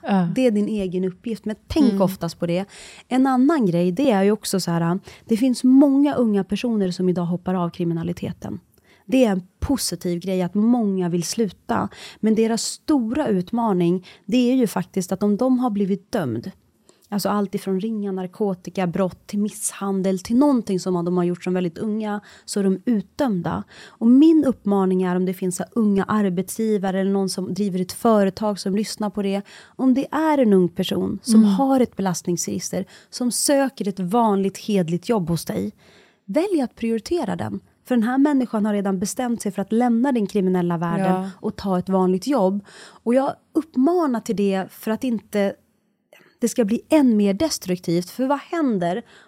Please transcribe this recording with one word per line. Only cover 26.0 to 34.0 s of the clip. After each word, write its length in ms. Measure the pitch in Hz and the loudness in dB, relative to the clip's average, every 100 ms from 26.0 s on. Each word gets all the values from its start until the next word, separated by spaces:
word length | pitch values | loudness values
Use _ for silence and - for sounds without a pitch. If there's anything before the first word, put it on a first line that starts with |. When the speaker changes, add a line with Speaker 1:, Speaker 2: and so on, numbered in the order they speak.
Speaker 2:
arbetsgivare 960 | 190 214 202 175 185 - 220 208 190 185 | 0 0 0 -2 -4 -2 0 0 0 -2
eller 100 | 190 | 0
någon 180 | 196 190 | 0 -2
som 240 | 185 185 | -4 -6
driver 260 | 180 202 180 | -4 -2 -2
ett 100 | 185 | -6
företag 680 | - 233 214 196 185 214 196 | -2 2 4 2 0 -4 -4
som 160 | 196 190 | -2 -2
lyssnar 340 | 208 - 214 | -4 -4 -6
på 120 | 208 | -4
det, 200 | 196 196 196 - - - | -4 -4 -8 -16 -16 -2
om 180 | 262 | 2
det 140 | 254 277 | 2 0
är 260 | 294 320 294 | -2 0 2
en 160 | 226 | 4
ung 160 | 190 175 | 4 2
person 500 | - 185 180 190 202 | 0 -4 -2 -4 -6
som 120 | - 220 | 2 6
Speaker 1:
Mm. 60 | 214 | 6
Speaker 2:
har 260 | 196 269 269 | 4 2 2
ett 160 | 233 - | 0 -2
belastningsregister, 880 | 196 170 - 175 - 196 - 180 196 - _ | -4 -4 -4 -4 -4 -6 -6 -6 -8 -12 _
som 220 | - 247 | -6 -4
söker 560 | - - 277 269 - 202 | -2 2 2 0 -2 -6
ett 120 | |
vanligt 580 | - | -4